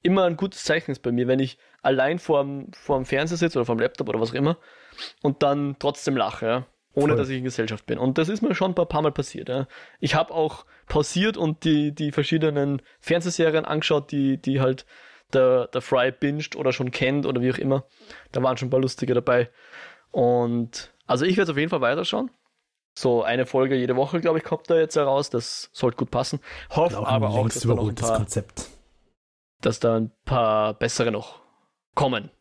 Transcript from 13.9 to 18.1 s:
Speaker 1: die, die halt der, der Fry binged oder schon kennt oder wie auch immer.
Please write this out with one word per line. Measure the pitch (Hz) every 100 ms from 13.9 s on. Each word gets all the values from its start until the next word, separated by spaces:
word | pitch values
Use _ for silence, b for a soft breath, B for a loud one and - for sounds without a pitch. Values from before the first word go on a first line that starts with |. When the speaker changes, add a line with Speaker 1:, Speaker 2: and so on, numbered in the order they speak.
| 147 143
Speaker 1:
die, | 143 135 131
die | - 135
halt | 131 127 - B B B B
der, | 135 127 127 120
der | 127
Fry | - 131 127
binged | 120 143 147 151 -
oder | 131
schon | 123 127
kennt | - 127 143 139
oder | 127
wie | 127
auch | 127
immer. | 135 135 - B B